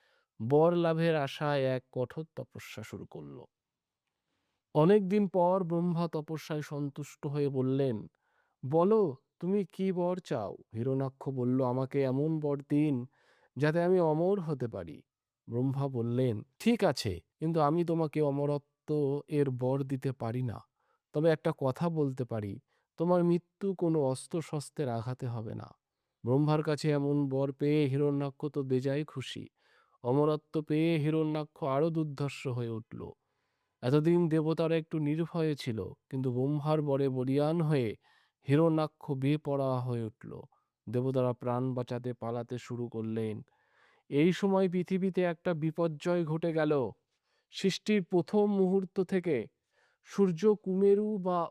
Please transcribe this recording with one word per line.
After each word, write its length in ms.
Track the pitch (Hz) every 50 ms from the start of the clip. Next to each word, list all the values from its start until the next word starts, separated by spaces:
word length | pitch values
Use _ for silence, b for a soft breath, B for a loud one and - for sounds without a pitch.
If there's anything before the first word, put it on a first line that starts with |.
| _ _ _ _ _ _ _ - 110 117
বর 260 | 143 147 160 170 175
লাভের 420 | 175 170 165 165 160 165 165 160
আশায় 460 | 156 139 135 - - 156 147 147 139
এক 220 | 131 131 131 127 - _
কঠোর 340 | - 135 127 - - 160 160 - _
তপস্যা 460 | - 123 - - 117 - - - -
শুরু 240 | 110 - - 95 -
করল। 380 | - - 82 76 71 69 - 78 - _ _ _ _ _ _ _ _ _ _ _ _ _ _ _ _ _ _ _ _ _ _ _ _ -
অনেকদিন 540 | 151 151 180 208 214 196 180 202 214 202 180
পর 360 | - 185 175 180 185 196 185
ব্রহ্মা 440 | 160 170 170 175 180 170 165 175 160
তপস্যায় 540 | - 156 147 - 160 147 - - 160 151
সন্তুষ্ট 640 | 143 - 151 143 147 143 143 - 143 - - - -
হয়ে 220 | 151 143 147 143 139
বললেন, 580 | 139 131 127 131 131 135 139 135 117 104 82 80 _ _ _ _ _ _ _ _ _ _ -
"বলো, 500 | 127 147 165 175 196 220 220 202 156 127 - _ _ _ -
তুমি 240 | - 180 196 208 196 -
কি 200 | - - 190 190
বর 260 | 185 180 175 175 180 180
চাও?" 380 | - - 156 120 104 92 - - - _ -
হিরণ্যাক্ষ 540 | 110 117 135 131 135 135 135 135 - - 143
বলল, 360 | 135 131 123 123 127 131 131
"আমাকে 380 | 123 123 131 131 127 - 139
এমন 380 | 139 131 127 135 147 160 160 156
বর 220 | 151 143 143 143 139 -
দিন, 380 | 147 147 151 151 139 120 123 b b b b b b b b b -
যাতে 260 | 127 143 151 156 170
আমি 180 | 170 180 185 185
অমর 400 | 170 156 151 156 170 185 202 202
হতে 280 | 165 160 151 127 123 113
পারি।" 340 | 113 98 90 82 - - - _ _ _ _ _ _ _ _ -
ব্রহ্মা 400 | 113 120 127 139 131 139 139 139
বললেন, 540 | 135 120 113 117 120 123 131 127 107 104 - - _ -
"ঠিক 260 | - 220 240 214 202
আছে, 360 | 170 135 - - 110 90 85 - _ _ -
কিন্তু 220 | 156 160 165 165
আমি 240 | 151 143 156 175 175
তোমাকে 360 | 165 165 165 160 151 - 151
অমরত্ব 960 | 151 143 139 143 143 147 143 143 - _ _ _ _ - 151 151 147 135 139 143 - -
এর 220 | 156 147 139 135
বর 320 | 127 123 127 127 135 139 143
দিতে 280 | 135 139 131 131 139
পারি 300 | 127 - 120 113 113 127
না। 180 | 127 120 98 - - _ _ _ _ _ _ _ _ _
তবে 180 | - 151 156 165
একটা 220 | 156 151 - 165 156 -
কথা 300 | 139 131 131 - 170 175
বলতে 360 | 165 156 147 139 131 131 123
পারি, 360 | - 120 110 107 101 101 127 - _ _ _ _ _ _
তোমার 280 | - 165 175 180 180 175
মৃত্যু 500 | 175 170 175 - _ _ - - 196 190
কোনো 280 | - 180 170 160 156
অস্ত্রশস্ত্রের 840 | 139 131 131 - - - - 170 151 - - 151 139 - - - 151 123
আঘাতে 380 | 117 113 110 127 127 - 131
হবে 280 | 123 117 117 110 113 113
না।" 140 | 110 101 - - _ _ _ _ _ _ _ _ _ -
ব্রহ্মার 380 | 113 127 139 151 147 151 151
কাছে 280 | 151 156 151 139 - 156
এমন 380 | 147 143 143 143 143 143 143 135
বর 240 | 135 135 139 139
পেয়ে 340 | 135 - 147 147 147 151 151
হিরণ্যাক্ষ 600 | 135 131 143 147 147 143 143 143 143 135 - - 147
তো 140 | - 147
বেজায় 420 | 135 131 131 127 127 139 135 147 156
খুশি। 440 | - - 135 120 - - 113 - - b b b b b b b b b b
অমরত্ব 600 | - 120 127 143 147 156 151 151 - _ - 160
পেয়ে 360 | 151 - 151 156 160 170 165 156
হিরণ্যাক্ষ 640 | 143 156 156 160 156 156 151 156 151 151 _ - 165
আরও 260 | 135 135 139 156 170
দুর্ধর্ষ 560 | 160 165 156 151 139 135 143 139 - - -
হয়ে 220 | 139 120 123 120 117
উঠল। 420 | 113 110 113 - 117 117 - - - _ _ _ _ _ _ _ _ _ _ _ _ _
এতদিন 460 | - 127 135 151 151 165 175 175 175 160
দেবতারা 480 | 156 160 151 156 160 156 165 160 165
একটু 220 | 165 156 - - 160
নির্ভয়ে 580 | 151 143 151 160 170 160 - 170 160 156 147
ছিল, 280 | 135 - 131 113 107 95 - - - _ _
কিন্তু 220 | - 131 131 131
ব্রহ্মার 500 | 120 123 131 143 151 147 139 156 156 156
বরে 260 | 147 147 139 135 139 135
বলীয়ান 520 | 131 131 127 131 135 143 147 151 165 175
হয়ে 360 | 160 151 156 139 120 107 104 b b b b b b b b b _ 131
হিরণ্যাক্ষ 640 | 139 151 165 165 160 156 156 151 - - - -
বেপরোয়া 680 | 143 135 131 139 151 156 - 143 143 139 135 135 131 127
হয়ে 220 | 123 127 120 117
উঠল। 380 | 113 110 - _ - 110 - - - - _ _ _ _ _ _ _ -
দেবতারা 440 | 110 123 127 131 131 131 127 123
প্রাণ 420 | 120 - - 123 120 123 131 131 127
বাঁচাতে 380 | 127 120 - 127 120 123 127
পালাতে 460 | 120 - 113 113 117 120 117 - 123 120
শুরু 300 | - - 123 120 120 117
করলেন। 540 | - 113 110 110 110 113 110 110 107 107 - b b b b b b b b b b b b -
এই 240 | 135 143 151 185
সময় 360 | 170 - - 196 190 190 190 185
পৃথিবীতে 540 | 170 180 175 - 190 185 185 196 175 185
একটা 320 | 180 175 170 - - 185 175
বিপর্যয় 720 | 151 151 160 151 - 170 170 156 147 - 180 175 175 170
ঘটে 280 | 151 156 165 170 170
গেল। 380 | 156 160 156 151 151 143 123 98 - _ _ _ _ _ _ _ _ _ _ _
সৃষ্টির 540 | - - - 196 - - - - 214 208 175
প্রথম 420 | - - 175 165 - - 208 208
মুহূর্ত 540 | 208 202 196 190 180 185 196 190 175 - 196
থেকে 460 | 185 - 196 185 175 180 151 117 101 - _ _ _ _ _ _ _ _ _ _ _
সূর্য 500 | - - - 202 185 175 156 208 214 208
কুমেরু 640 | 196 - 190 185 190 196 202 202 202 214 214 214 196
বা 320 | 180 185 180 175 165 -